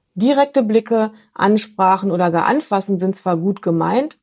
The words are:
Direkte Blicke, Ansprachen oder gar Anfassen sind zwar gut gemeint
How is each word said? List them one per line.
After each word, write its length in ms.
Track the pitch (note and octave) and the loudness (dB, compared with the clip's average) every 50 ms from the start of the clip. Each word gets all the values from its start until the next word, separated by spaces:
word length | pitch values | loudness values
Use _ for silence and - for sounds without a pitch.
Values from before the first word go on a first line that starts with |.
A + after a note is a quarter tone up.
| _ _ _ | _ _ _
Direkte 480 | F#3 G3+ B3+ C#4+ C#4 C#4+ C#4+ C#4+ C#4 A#3+ | -2 0 2 2 2 2 2 2 0 0
Blicke, 500 | G#3 G#3+ A3+ A3 - A#3 A3+ A3 G#3+ A3 - _ _ - | 2 2 0 0 0 0 0 0 -2 -4 -10 _ _ -6
Ansprachen 760 | - - G3 G#3+ G#3+ G#3+ - - - F#3+ F#3 F#3+ F#3+ G3 G3 | -2 0 2 2 2 0 -4 -2 0 2 2 2 2 0 -2
oder 200 | E3+ F3 F3+ F3 | -2 0 0 0
gar 160 | E3 E3+ - | 0 0 0
Anfassen 520 | - A#3 D4 D4+ - G#3 G3 F#3+ G3 G3 F3+ | 0 0 0 -2 -2 -2 -4 -2 -2 -2 -2
sind 180 | F3+ F#3+ F#3+ | -2 -2 -4
zwar 200 | - - F#3 F3 | -4 -4 -2 -2
gut 260 | E3 E3 G3 G3 G3 - | -2 -2 -2 -4 -4 -2
gemeint 560 | F#3 E3+ E3 E3 E3 F#3 A#3 C#4 D4+ - _ | -2 0 0 0 0 0 0 -2 -2 -6 _